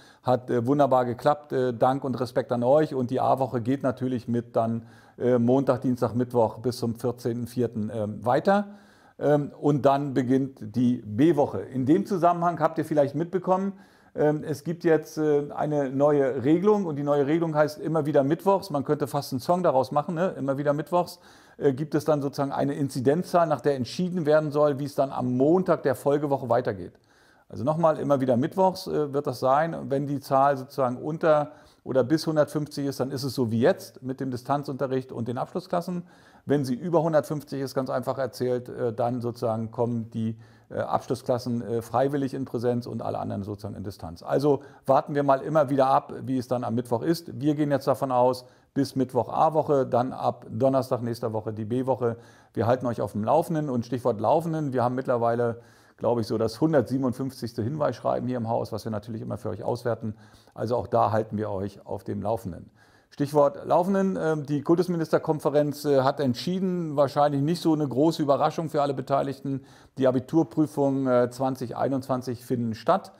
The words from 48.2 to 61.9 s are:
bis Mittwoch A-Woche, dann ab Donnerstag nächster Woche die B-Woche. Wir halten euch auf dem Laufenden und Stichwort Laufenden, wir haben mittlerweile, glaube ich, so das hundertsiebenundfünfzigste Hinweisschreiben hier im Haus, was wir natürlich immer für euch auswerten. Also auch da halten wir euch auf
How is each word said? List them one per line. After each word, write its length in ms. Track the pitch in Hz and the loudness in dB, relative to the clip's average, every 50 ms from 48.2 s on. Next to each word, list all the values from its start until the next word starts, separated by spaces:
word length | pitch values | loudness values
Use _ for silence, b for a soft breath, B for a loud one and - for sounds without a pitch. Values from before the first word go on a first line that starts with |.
| 123 127 127 127 - b b b b b - | 4 4 2 0 -6 b b b b b -2
bis 220 | 131 135 127 - | -2 -2 -2 0
Mittwoch 340 | 135 127 123 - 123 110 - | -2 -2 0 0 -2 -2 0
A-Woche, 560 | - - 151 160 156 156 139 - 151 139 131 | 0 2 2 2 2 2 0 2 2 2 2
dann 260 | 123 123 117 127 131 | 2 2 0 0 0
ab 340 | - - - 120 117 - - - | -4 -4 -4 -4 -4 -4 -8 -10
Donnerstag 540 | 110 110 127 135 135 131 123 - 131 113 120 | -4 2 2 4 4 2 0 0 -2 -4 -2
nächster 300 | 117 117 - - 117 107 | -4 -6 -4 -4 -4 -4
Woche 200 | 110 101 113 110 | -4 -6 -6 -8
die 120 | 107 113 | -8 -6
B-Woche. 520 | 104 123 127 127 127 131 - 127 117 117 117 B B B B B B B | -4 -2 -2 0 -2 -2 0 0 -2 -4 -4 B B B B B B B
Wir 120 | - 107 | -2 2
halten 220 | 113 123 127 127 123 | 2 2 2 0 -4
euch 140 | 113 - | -4 -2
auf 100 | 123 101 | -4 -4
dem 120 | - 104 107 | -4 -4 0
Laufenden 460 | 110 135 156 165 - 170 156 151 147 | 2 2 2 2 0 -2 -4 -2 -2
und 160 | 123 120 113 | -2 -2 -2
Stichwort 340 | - 139 123 120 131 117 104 | -4 -4 -2 0 0 -2 0
Laufenden, 520 | 110 107 139 165 165 170 160 160 151 139 | 2 2 2 2 2 -2 -4 -4 -4 -2
wir 120 | 123 127 117 | 0 0 0
haben 100 | 127 127 | 0 0
mittlerweile, 680 | 127 131 131 127 120 117 117 117 120 120 117 110 113 B B B B B B B B | -2 -2 -2 0 0 2 2 2 2 0 0 -2 -4 B B B B B B B B
glaube 240 | - 110 120 120 | 0 0 0 0
ich, 60 | 107 - | 0 -2
so 100 | 113 107 | 0 0
das 240 | 113 110 - - | 0 -2 0 0
hundertsiebenundfünfzigste 1000 | 156 160 160 139 110 - 127 135 135 127 113 - 135 135 - - - 110 - - 104 | 0 2 4 4 2 2 0 -2 0 -2 -2 -2 -6 -8 -8 -8 -10 -8 -6 -4 -4
Hinweisschreiben 640 | 117 156 156 147 139 120 - - 127 127 127 123 123 | -4 -2 -2 -2 -2 -2 -2 -2 -2 -2 -2 -2 -4
hier 100 | 123 123 | -4 -4
im 120 | 113 110 | -4 -2
Haus, 220 | 117 123 120 - | -2 -2 -2 -4
was 140 | 117 104 - | -8 -8 -8
wir 60 | 117 | -6
natürlich 300 | 110 104 104 120 110 110 | -6 -6 -8 -8 -10 -10
immer 160 | 123 123 113 104 | -8 -8 -10 -8
für 120 | - 107 | -8 -8
euch 140 | 101 104 - | -8 -6 -4
auswerten. 500 | - 120 120 - 120 113 113 - 110 104 b b b b b b b b | -4 -4 -4 -2 -4 -4 -4 -4 -10 -10 b b b b b b b b
Also 220 | - 120 110 120 | -6 -4 -2 -2
auch 100 | 117 117 | -2 -2
da 260 | - - 113 117 110 | 0 2 2 2 4
halten 260 | 110 110 110 110 - 104 | 2 0 -2 -2 -4 -6
wir 100 | 107 104 | -4 -4
euch 340 | 104 92 98 101 - - - | -4 -4 -6 -6 -8 -10 -12
auf 160 | - | -10